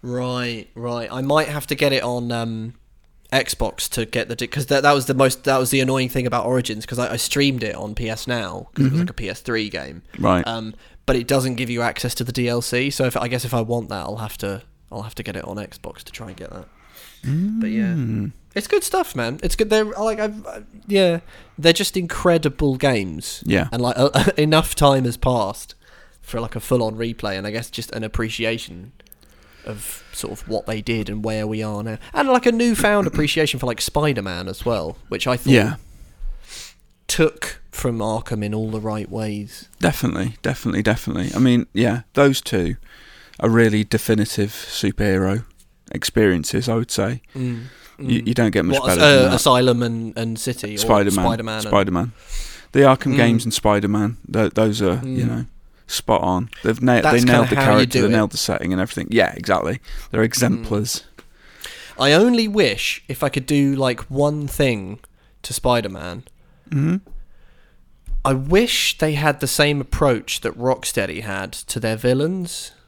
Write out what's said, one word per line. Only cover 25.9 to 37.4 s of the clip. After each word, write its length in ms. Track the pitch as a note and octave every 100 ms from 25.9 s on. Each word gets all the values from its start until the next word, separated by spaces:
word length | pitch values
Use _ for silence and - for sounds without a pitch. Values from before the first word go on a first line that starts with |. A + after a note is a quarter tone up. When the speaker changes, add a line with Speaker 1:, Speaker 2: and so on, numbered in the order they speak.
| - - _
Speaker 1:
for, 200 | - A#2
like, 160 | A2+ A#2
a 40 |
full-on 360 | - B2+ A2 A2
replay, 420 | A#2 A2+ G#2+ F#2+
and 80 | G2+
I 60 |
guess 180 | A2 A#2+
just 220 | - A2+
an 100 | A#2+
appreciation 880 | A2 - A2+ - A2 A#2 - F2 G#2 - - - _ _ _ _ -
of 360 | G#2+ - - -
sort 180 | - -
of 160 | G#2+ -
what 160 | G#2+ -
they 140 | A2
did 280 | G#2+ A2+ G#2
and 120 | G#2+
where 240 | A2 A2 G#2+
we 160 | A2
are 200 | G#2+ G#2
now, 140 | A2 A2 -
and, 140 | - C#4
like, 160 | B3+ B3
a 40 |
newfound 560 | A3+ A#3+ A3 G#3+ G#3 F#3
<clears throat> 60 |
appreciation 480 | - D3+ - D#3 C3
for, 60 | B2+
like, 140 | A2+
Spider-Man 680 | - - D3+ A#2+ G2 F2 F#2
as 160 | F#2+
well, 320 | - A2+ D#2+ E2+ -
which 180 | G#2 -
I 80 | B2
thought 160 | -
Speaker 2:
Yeah. 220 | B2+ G#2+ - - - - - - - - - - _ _ _ _
Speaker 1:
took 540 | - D#3+ -